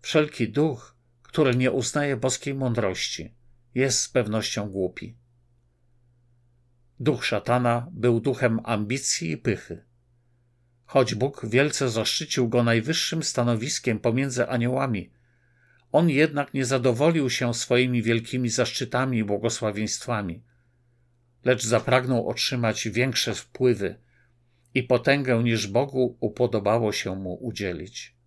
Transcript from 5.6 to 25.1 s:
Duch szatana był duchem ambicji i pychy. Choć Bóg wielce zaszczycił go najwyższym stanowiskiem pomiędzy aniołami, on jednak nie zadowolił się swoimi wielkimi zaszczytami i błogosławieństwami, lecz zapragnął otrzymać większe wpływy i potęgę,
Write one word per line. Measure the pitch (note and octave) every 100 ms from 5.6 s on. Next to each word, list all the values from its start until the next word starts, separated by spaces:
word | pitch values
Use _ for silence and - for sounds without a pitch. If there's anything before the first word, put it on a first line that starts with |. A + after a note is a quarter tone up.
| _ _ _ _ _ _ _ _ _ _ _ _ _ _
Duch | B2 B2
szatana | - G#2+ - B2 B2 A#2 A#2+
był | - A#2+ A#2
duchem | A#2 A#2+ B2 A2
ambicji | A2+ A2 G#2 C3 - - E3
i | D#3
pychy. | - F#2+ - E2+ _ _ _ _ _ _ _ _ _ _
Choć | _ C#3 B2+
Bóg | G#2+ C3 C#3 A2+
wielce | A#2 D3 C#3+ C3+
zaszczycił | A2+ G#2+ - D3+ - B2
go | A#2+
najwyższym | A#2 A#2 A2+ E3 - D#3+
stanowiskiem | - - A#2+ A2+ B2 - - G#2+
pomiędzy | A#2+ A#2 C#3 B2 D3
aniołami, | B2 A#2+ B2+ C3+ G#2 E2+ _ _ _ _ _ _ _ _
on | D3+ E3+
jednak | C#3 D#3 D3 C3+
nie | C#3
zadowolił | B2+ C3 B2 A2+ D3+ E3 C3+
się | A#2 B2
swoimi | A#2 - B2 B2+ B2
wielkimi | A2 A#2 A2+ B2+ B2
zaszczytami | A2 A#2 - A#2+ B2 C3 A#2+
i |
błogosławieństwami, | G#2 G2+ A2+ A2 A2 G2+ G#2+ - - A2+ G2+ A2 _ _ _ _ _ _ _ _ _ _
lecz | C3 B2 A2+
zapragnął | A2+ - B2+ B2 B2 -
otrzymać | A2 - B2+ A#2 G#2+ A2+
większe | G#2 C3 A#2+ -
wpływy | A2 - - B2+ A2 G2 - _ _ _ _ _ _ _
i | B2+
potęgę, | A#2+ B2 C3